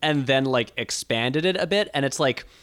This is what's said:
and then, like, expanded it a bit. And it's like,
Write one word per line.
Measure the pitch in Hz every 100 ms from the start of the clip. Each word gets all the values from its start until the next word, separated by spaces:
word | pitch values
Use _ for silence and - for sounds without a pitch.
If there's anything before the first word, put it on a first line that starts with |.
and | 151 147 131
then, | 135
like, | 135 127 113 -
expanded | 117 - - 113 120 147
it | 175 185
a | 175
bit. | 196 208
And | 143
it's | 139 -
like, | 139 123 - -